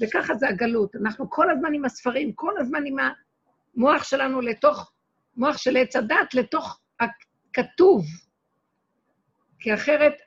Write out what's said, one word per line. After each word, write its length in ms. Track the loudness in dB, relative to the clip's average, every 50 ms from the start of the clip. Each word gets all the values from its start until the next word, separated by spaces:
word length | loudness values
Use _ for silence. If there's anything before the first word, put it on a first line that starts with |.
וככה 340 | -6 -2 -2 -2 -2 -2 -4
זה 140 | -2 -2 -2
הגלות. 460 | -2 -2 -2 -2 0 0 -2 -2 -4
אנחנו 340 | -6 -6 -6 -6 -6 -10 -8
כל 200 | 0 0 2 2
הזמן 240 | 2 0 -2 -2 -4
עם 120 | -2 -4
הספרים, 480 | -6 -6 -4 -6 -4 -2 -2 -4 -4 -6
כל 200 | -6 -6 -6 -4 -4
הזמן 260 | -4 -4 -4 -4 -4
עם 100 | -4 -4 -2 -4 -4 -4 _ _ _ _ _ _ _ _ _ _ _ -4
המוח 280 | 2 4 4 4 2 0
שלנו 380 | -2 -2 -2 -2 -2 -2 -4
לתוך, 500 | -4 -4 -6 2 2 2 2 2 -8 -16 _ _ _ _ _ _ _ _ _ -2
מוח 200 | 0 0 0 0
של 200 | 0 0 2 2
עץ 180 | 2 2 0
הדת, 380 | -4 -2 0 2 2 0 2 0
לתוך 460 | -2 -2 0 -2 -4 -4 -4 -12 _ _ _ _ -4
הכתוב. 1080 | -4 -4 -4 _ _ _ _ _ _ _ -4 -4 -4 -2 4 6 6 8 8 6 2 -4 -8 -14 _ _ _ _ _ _ _ _ _ _ _ _ _ _ _ _ _ _ _ _ _ _ _ _ _ _ _ _
כי 140 | -4 -2 -2
אחרת 400 | -2 2 2 2 4 4 2 2 0 -14